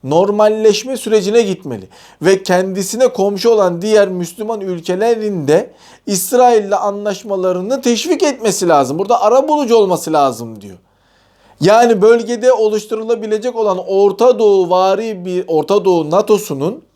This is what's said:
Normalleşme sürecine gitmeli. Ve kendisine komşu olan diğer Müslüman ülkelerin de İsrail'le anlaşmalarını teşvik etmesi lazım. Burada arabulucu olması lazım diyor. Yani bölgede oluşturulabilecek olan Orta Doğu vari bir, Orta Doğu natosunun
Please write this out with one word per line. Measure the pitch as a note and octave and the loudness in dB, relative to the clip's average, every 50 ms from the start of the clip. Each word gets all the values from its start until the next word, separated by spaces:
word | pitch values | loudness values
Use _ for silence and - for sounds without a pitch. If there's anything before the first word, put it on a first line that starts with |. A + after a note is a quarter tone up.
| - | -4
Normalleşme | B2+ D3 E3+ G3 G3+ G#3 G#3 G#3+ G#3+ G#3+ A3 A3 A3 G3+ G#3 - C4 C4+ | -2 0 0 0 0 0 2 2 2 2 4 2 2 2 2 -4 -8 -8
sürecine | A3+ - A3 A3 G#3+ F3+ G3 G#3+ A#3 | -8 -2 0 0 0 0 2 2 2
gitmeli. | A#3 F#3+ F#3 - - C#3 A#2+ G#2 F#2+ - _ - - - _ _ | 2 0 -4 -6 -8 -12 -12 -12 -12 -18 _ -20 -20 -20 _ _
Ve | C#3+ F3+ G3 F#3+ | 2 2 2 2
kendisine | F#3+ - F#3 F3+ F#3 F#3+ F#3 G3+ F#3+ - - A#3 C4 B3 | 2 0 0 0 0 -2 -4 -6 -6 -6 -2 0 0 0
komşu | B3+ - G3 G3+ G3+ F#3 F#3+ A#3 | 2 0 -2 -2 -2 0 0 2
olan | A#3 G#3+ G3 F3+ F3 E3+ | 2 2 2 0 -2 -4
diğer | F#3 A3 G#3+ G#3+ G3+ G3 | -2 2 2 2 2 2
Müslüman | F#3 F3+ F3 E3 - - G#3+ G#3+ A3+ G#3+ | -2 -6 -8 -8 -8 -10 -8 -8 -8 -8
ülkelerin | F#3+ F#3+ F3+ E3+ D#3+ - F3+ F#3 A3 A#3 A#3 A3 G#3+ G#3 G3+ F3 D3 C3 | -6 -8 -8 -8 -6 -6 -4 -2 0 0 0 -2 -2 -6 -6 -4 0 2
de | D3+ F3 - - - _ - - - _ _ | 2 2 2 -2 -14 _ -20 -20 -20 _ _
İsrail'le | - G3+ F3+ - - C4 B3 B3 B3 A#3+ G#3+ G3+ G3 G3+ | -6 -4 -4 -4 0 2 4 4 6 4 4 2 0 -4
anlaşmalarını | F#3+ G#3 G3+ G3+ G3+ G3+ G#3 G3 G3 - G#3+ G3 F#3+ F#3 F#3 F3+ F3+ F#3 G#3+ C4 C4 | -2 -2 -4 -6 -4 -6 -6 -8 -8 -6 -6 -6 -2 -2 -2 -2 -2 -4 -4 -6 -2
teşvik | - B3 A#3+ A3 - E4 F4 - | 0 -2 -2 -2 -2 -2 -2 0
etmesi | F4+ D4 C4 - A3 G#3+ F3+ - F#3+ E3+ | 0 -2 -2 -2 -2 -4 -2 0 0 2
lazım. | D#3+ C#3+ C3+ B2 C#3+ E3 | 2 2 2 0 -2 -6
Burada | G3 G3 A#3+ - | -2 -2 0 2
arabulucu | F#3+ G#3+ A#3+ C4+ C#4+ D4+ D4+ D4 C#4+ A3 A#3 | 2 2 2 2 2 2 -2 -2 2 2 2
olması | A3+ G#3 F#3 F3+ D#3+ - E3 | 2 4 2 0 -4 -4 -2
lazım | D#3 D3+ C#3 C3+ A#2+ A2 A#2+ A2+ A2+ G#2 | 0 2 2 2 0 -4 -12 -14 -14 -16
diyor. | G2+ G2+ F#2 F2+ _ _ _ _ _ _ _ _ _ _ _ _ _ _ _ _ | -18 -20 -20 -20 _ _ _ _ _ _ _ _ _ _ _ _ _ _ _ _
Yani | D3+ F#3 G#3+ A3+ A#3+ A#3 A3+ F#3 | 2 4 4 4 4 4 2 4
bölgede | G3 A3 A#3 A#3 A3+ G#3+ A#3+ A3 A3+ B3+ | 4 4 4 4 2 -4 -6 0 2 0
oluşturulabilecek | B3+ G#3+ A3 G#3+ G#3+ G#3 G#3 - A3+ G#3+ A3 A3 A#3 A3+ G#3+ G#3+ G#3+ G#3+ G#3+ B3 A#3+ | 2 2 0 0 -2 -4 -6 -6 -8 -8 -4 -4 -4 -4 -2 -6 -6 -4 -4 -6 -4
olan | A3+ A3 G#3 F#3 F#3 - | -2 -2 -2 -2 -4 -4
Orta | - G3 G3 G3+ G3+ F#3+ - A#3 C4 B3 G#3 | -2 0 2 2 2 2 4 2 2 4 4
Doğu | A3+ G#3 G3+ F#3+ F3+ E3+ | 4 4 4 4 2 2
vari | F3+ F#3 F#3 F#3+ G3 G#3 A3+ A3+ G#3+ F3+ F3+ | 2 2 2 2 0 0 -4 -8 -8 -8 -8
bir, | F#3 F3+ F3+ F#3 F3 | -6 -6 -6 -4 -2
Orta | E3 D#3 D3 - G3 G#3 - | -2 -2 0 0 0 2 2
Doğu | F#3+ F3+ E3 D#3 D3 | 2 2 2 0 0
natosunun | E3 G3 G#3 - A3 G3 - - D3 C3+ C3 F3 A#3+ D#4+ _ _ _ | 0 0 2 2 0 0 0 -6 -8 -6 -6 -6 -6 -8 _ _ _